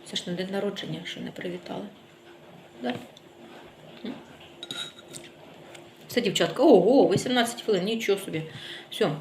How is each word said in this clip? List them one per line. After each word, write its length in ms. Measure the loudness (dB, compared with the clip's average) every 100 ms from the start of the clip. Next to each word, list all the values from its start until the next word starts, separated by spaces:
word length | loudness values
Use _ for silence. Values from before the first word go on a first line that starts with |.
Це 120 | -8 -8
ж 60 | -6
не 100 | -6
день 120 | -4
народження, 480 | -4 -4 -6 -8 -8
що 160 | -10 -10
не 100 | -12
привітали. 540 | -8 -8 -8 -10 -10 -10 -16 -20 -20 -20 -20 -20 -20 -20 -8
Да? 120 | -8 -8 -12 -20 -20 -20 -20 -20 -20 -20 -20 -14
М? 100 | -14 -14 -18 -20 -20 -20 -14 -12 -12 -16 -20 -18 -18 -20 -20 -20 -20 -20 -20 -20 -4
Все, 120 | -2
дівчатка. 420 | 0 0 0 4
Ого, 500 | 8 10 10 6 6
вісімнадцять 500 | 4 2 0 0 -2
хвилин, 220 | 0 2
нічого 340 | 2 -2 0 -2
собі. 240 | -2 -8 -8 -14 -14 -16 -14
Все. 200 | -2 0 0